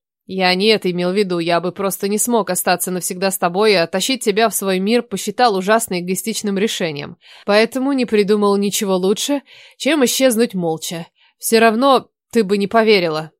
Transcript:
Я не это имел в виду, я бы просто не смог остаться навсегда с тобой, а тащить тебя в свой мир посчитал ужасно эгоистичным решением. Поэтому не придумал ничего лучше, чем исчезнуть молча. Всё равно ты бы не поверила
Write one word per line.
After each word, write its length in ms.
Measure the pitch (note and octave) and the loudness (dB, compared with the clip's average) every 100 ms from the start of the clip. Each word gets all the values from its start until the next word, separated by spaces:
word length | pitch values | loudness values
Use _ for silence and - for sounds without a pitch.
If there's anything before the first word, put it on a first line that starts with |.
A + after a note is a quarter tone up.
| _ _ - | _ _ -10
Я 240 | F#3+ F3+ F#3 | -2 0 2
не 120 | G#3+ | 2
это 240 | G#3+ F#3+ | 2 0
имел 220 | F3 F3+ | -2 0
в 20 | F#3+ | 0
виду, 240 | G3 F3 | 0 -2
я 220 | E3 E3+ | 0 0
бы 100 | F3 | -2
просто 380 | E3+ G3 - G3 | -4 -4 -4 -4
не 80 | G#3 | -2
смог 320 | - A#3 F#3 | 0 0 0
остаться 420 | F3+ - F3 - | -2 0 -2 -2
навсегда 400 | F3+ - F#3 F#3+ | -4 -6 -4 -4
с 60 | F#3+ | -2
тобой, 400 | F3+ F3+ A3 F#3 | -2 2 2 2
а 100 | E3 | 0
тащить 340 | F#3+ - C4 | -2 -2 -2
тебя 280 | - G3 A3+ | -2 0 0
в 60 | - | 0
свой 240 | G3 F#3 | -2 -2
мир 220 | G3 A#3 | 0 0
посчитал 540 | A#3 F#3+ - G3+ B3 F#3+ | -2 -6 -6 0 2 2
ужасно 460 | F#3 A3 - F3+ | 0 0 0 -4
эгоистичным 560 | F3 F#3 - G#3 G#3 G3 | -4 -4 -4 -4 -4 -2
решением. 600 | G#3+ - F3 C#3+ C#3+ - _ - - | -2 -2 -6 -6 -12 -16 _ -10 0
Поэтому 480 | G#3 A3+ C4 C4+ | 2 2 0 -2
не 120 | C4+ A#3+ | -2 0
придумал 520 | G#3+ G3 G#3+ G3+ G3+ | 0 2 2 2 2
ничего 400 | G3+ - G3+ F#3 | 0 -2 -2 0
лучше, 440 | F#3+ G#3 - C#4+ - - - - | 0 0 -2 -4 -6 -18 -20 -6
чем 260 | B3+ D#4 | -2 2
исчезнуть 500 | A#3+ - C4 A3 A#3 | 2 2 2 2 0
молча. 540 | F#3 E3+ D#3+ - E3 E3 _ _ _ | -2 -4 -4 -8 -10 -12 _ _ _
Всё 220 | - A3+ | 0 4
равно 500 | A3+ A3 C#4 B3 - _ _ | 4 4 2 2 0 _ _
ты 120 | A#3 | -2
бы 140 | F#3+ G#3 | 0 0
не 100 | G3 | 0
поверила 640 | A3+ A3 G#3 E3+ D#3 D#3 | 2 4 4 2 -2 -8